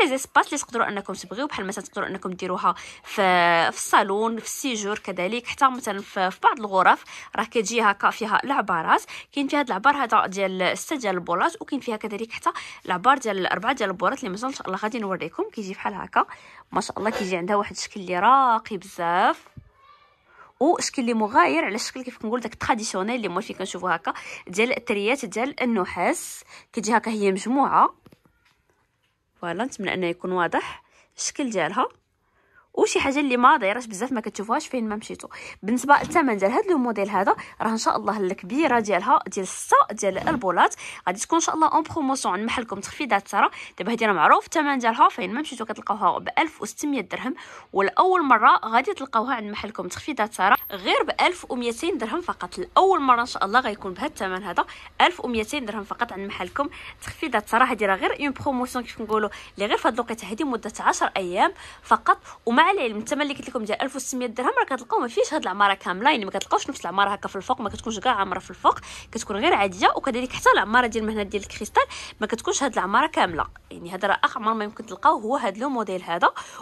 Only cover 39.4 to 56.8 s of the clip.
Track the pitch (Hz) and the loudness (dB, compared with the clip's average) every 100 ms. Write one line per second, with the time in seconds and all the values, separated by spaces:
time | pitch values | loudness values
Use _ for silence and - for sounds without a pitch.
39.4 | 185 - - 539 - 214 202 185 - 277 | -6 -10 2 4 4 0 -2 0 -2 0
40.4 | 185 175 339 - - - - 196 - 330 | 0 4 4 2 -14 -6 -6 -4 0 0
41.4 | - 320 311 311 320 339 269 269 220 185 | 2 2 2 2 0 -2 -2 0 -2 -2
42.4 | 226 - 233 196 - - 277 202 - 202 | -2 -4 -6 -10 -10 -8 0 0 0 2
43.4 | 285 - - - 220 226 220 175 151 208 | 2 0 -16 -8 -4 0 2 6 8 6
44.4 | - 339 294 269 233 233 349 - 185 233 | 4 0 2 2 2 6 4 4 -6 -6
45.4 | 311 254 220 214 - 208 185 - 185 - | -6 -8 -8 -6 -4 2 2 2 0 0
46.4 | 320 - 208 - 294 269 180 185 220 - | 0 -4 -12 -6 -2 -2 -4 -6 -6 -8
47.4 | - - - 190 196 - 370 359 285 226 | -12 -20 -4 2 4 4 4 4 6 8
48.4 | 247 349 220 233 269 381 269 226 247 247 | 8 6 4 2 2 -6 -2 -2 0 -4
49.4 | 208 208 208 - 180 - - 262 214 - | -4 -8 -8 -8 -10 -8 -6 -2 -4 2
50.4 | 190 247 - 196 214 440 320 - 302 359 | 0 0 -10 -8 -2 0 0 0 0 -2
51.4 | - 247 240 233 330 320 220 320 349 - | -10 -6 -6 -4 -4 -4 -4 -6 -6 -8
52.4 | - - - - 381 359 269 240 240 - | -10 -10 0 4 4 4 4 2 2 -4
53.4 | 196 233 247 208 196 180 285 - 190 185 | 2 2 0 -6 -10 -6 -8 -6 -6 -6
54.4 | 202 180 - - - - 294 - 254 233 | -2 -2 -2 -8 -20 2 2 2 -4 -4
55.4 | 214 294 226 214 196 - 240 190 196 - | -2 -6 -6 -8 -8 -4 -4 -4 -10 -8
56.4 | 180 - 285 - | -6 -4 -4 -6